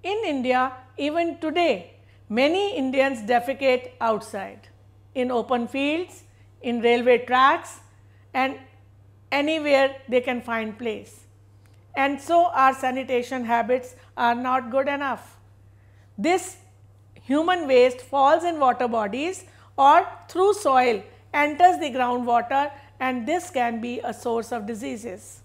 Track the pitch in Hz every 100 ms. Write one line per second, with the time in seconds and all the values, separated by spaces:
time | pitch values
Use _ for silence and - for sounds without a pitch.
0 | 349 427 403 277 247 254 262 262 - -
1 | 285 330 339 330 320 320 339 196 - -
2 | _ _ _ 214 277 359 403 349 262 269
3 | 269 262 208 240 240 269 269 254 254 -
4 | 233 214 - 202 196 208 - _ - _
5 | _ 269 247 247 220 247 233 277 285 320
6 | 359 - - _ - _ 247 240 233 240
7 | 247 240 240 247 269 339 - - - -
8 | _ _ _ 262 262 277 - _ _ _
9 | - _ _ 277 294 320 294 277 269 277
10 | - 247 247 240 233 226 220 208 233 208
11 | 202 - - _ _ _ _ - _ -
12 | 277 277 - 339 349 - 269 262 254 254
13 | 262 247 247 262 226 233 220 254 254 -
14 | - - 240 240 254 262 240 262 277 285
15 | 277 226 - - - - - _ _ _
16 | - - 226 359 359 - - _ - -
17 | _ - - 285 339 359 285 254 254 254
18 | - 277 269 330 349 320 262 247 247 226
19 | 208 240 320 381 - - - - 269 320
20 | 392 - - 330 392 403 294 262 254 214
21 | - - - 294 294 294 359 320 311 247
22 | 247 247 240 233 233 269 294 - - -
23 | 262 254 226 339 339 262 240 226 240 247
24 | 247 220 240 233 220 233 208 226 269 240
25 | 233 190 - -